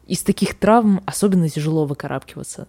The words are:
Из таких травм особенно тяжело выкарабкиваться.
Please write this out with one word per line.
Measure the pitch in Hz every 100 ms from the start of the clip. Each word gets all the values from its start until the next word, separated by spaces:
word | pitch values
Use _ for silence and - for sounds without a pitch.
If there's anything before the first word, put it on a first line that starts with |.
| -
Из | 180
таких | - - 202 -
травм | 196 233 214 185 -
особенно | - 202 185 160
тяжело | 156 151 156 143
выкарабкиваться. | 143 139 135 - 139 - -